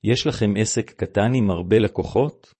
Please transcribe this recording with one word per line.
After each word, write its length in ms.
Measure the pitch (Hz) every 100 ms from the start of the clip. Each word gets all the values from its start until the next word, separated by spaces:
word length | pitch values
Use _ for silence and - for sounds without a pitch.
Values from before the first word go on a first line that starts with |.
יש 240 | 101 - 151
לכם 260 | - 107 101
עסק 340 | 110 - -
קטן 420 | - - 101 107 127
עם 160 | 104
הרבה 280 | 87 90 107
לקוחות? 720 | 104 - 92 - 143 - _ _